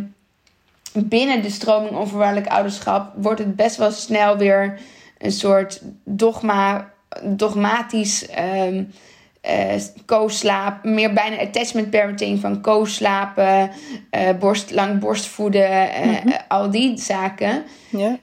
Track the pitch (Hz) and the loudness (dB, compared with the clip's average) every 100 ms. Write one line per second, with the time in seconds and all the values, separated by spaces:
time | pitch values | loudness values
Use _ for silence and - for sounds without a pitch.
0 | 202 - _ _ _ _ _ _ - 214 | -2 -12 _ _ _ _ _ _ -8 -4
1 | 214 226 269 247 208 202 - 214 214 170 | 0 2 2 0 -2 -4 2 2 2 -4
2 | 202 202 202 202 202 202 202 202 - 196 | -4 0 2 2 0 0 0 -2 -2 -2
3 | 202 - 208 220 202 196 226 - 214 220 | -2 -4 -2 0 -2 2 0 2 0 0
4 | - 214 208 208 202 196 196 202 - - | -2 2 4 4 4 4 2 -4 -16 -20
5 | - _ 196 196 202 196 196 - - - | -20 _ -6 -2 2 2 2 -6 -16 -16
6 | - 202 226 220 214 196 196 202 - _ | -8 0 0 0 0 2 2 0 -6 _
7 | - - 202 196 214 202 202 233 226 220 | -20 -10 -4 -2 0 0 0 0 -2 -2
8 | 202 - - - 180 190 185 190 196 - | -2 -4 -6 -6 -2 0 0 -2 -6 -12
9 | - - _ _ - - 196 - - - | -20 -20 _ _ -4 -2 0 -2 -6 -12
10 | - 220 220 208 214 196 202 202 220 220 | 0 2 2 0 0 0 -2 -4 -2 2
11 | 214 208 214 214 202 - 240 233 214 214 | 2 2 0 -2 -4 -4 -4 -4 0 2
12 | 202 202 214 202 202 202 220 214 214 - | 0 0 -2 -2 -2 -2 2 2 2 0
13 | 214 196 196 - 196 196 190 - 294 247 | 0 0 -2 0 4 4 2 -4 -14 -14
14 | - 214 185 185 196 208 - 208 196 202 | -6 -2 0 2 2 0 -2 -2 0 0
15 | 208 208 - - 208 196 196 190 190 120 | 0 -2 -4 -4 0 2 4 4 2 2
16 | 226 220 233 - - 196 202 214 254 220 | 0 2 0 0 0 0 0 0 0 0
17 | - 190 190 - 202 277 311 - - 202 | -4 -2 -4 -2 -2 -2 -6 -16 -10 -4
18 | 208 247 | -2 -2